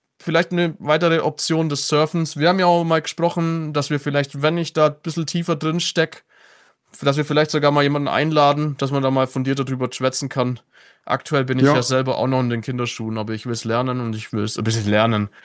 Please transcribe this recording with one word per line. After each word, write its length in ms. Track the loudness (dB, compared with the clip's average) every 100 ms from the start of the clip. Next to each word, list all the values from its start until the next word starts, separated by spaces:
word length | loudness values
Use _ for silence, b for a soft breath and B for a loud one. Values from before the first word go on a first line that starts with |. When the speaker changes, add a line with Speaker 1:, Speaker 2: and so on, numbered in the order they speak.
| _ _
Speaker 1:
vielleicht 320 | -2 0 0
eine 220 | 0 -2 -2
weitere 400 | 0 2 2 2
Option 500 | 0 -4 -2 -2 -2
des 180 | -4 0
Surfens. 500 | 0 0 -2 -4 0
Wir 120 | 2
haben 100 | 4
ja 80 | 4
auch 160 | 2 2
mal 160 | 0
gesprochen, 720 | -2 -2 -2 0 -2 -2 -4
dass 160 | -4 -2
wir 100 | -2
vielleicht, 420 | -2 -2 -2 0
wenn 160 | 0 0
ich 160 | -2
da 140 | 2 2
ein 80 | 2
bisschen 220 | -8 -6 -4
tiefer 280 | -4 -2 -2
drin 240 | -2 -2
steck, 440 | -2 0 -2 -4 _ b b b b b _ 0
dass 160 | 2 2
wir 80 | 2
vielleicht 260 | 2 2
sogar 200 | 2 4
mal 120 | 4
jemanden 240 | 2 2 0
einladen, 680 | 0 2 4 4 4 -2 -2
dass 140 | -2
man 120 | 0
da 80 | 2
mal 160 | 2 0
fundierter 380 | -2 -2 -2 -2
drüber 240 | -4 -6
schwätzen 380 | -2 -2 -2 -4
kann. 300 | -2 -2 -4 _ b b b -4
Aktuell 400 | -4 0 -2 0
bin 140 | 2
ich 60 | 4
Speaker 2:
Ja. 100 | 4
Speaker 1:
ja 80 |
selber 340 | 2 0 0 -2
auch 100 | 0
noch 120 | 0
in 80 | 0
den 120 | -2
Kinderschuhen, 560 | -4 -4 -4 -6 -6 -6
aber 160 | -6
ich 120 | -8 -6
will's 180 | -6
lernen 380 | -2 0 0 -2
und 140 | -4 -6
ich 180 | -6
will's, 240 | -4 -4 -2
ein 60 |
bisschen 260 | -2 -2 2
lernen. 400 | 4 4 2 -2 B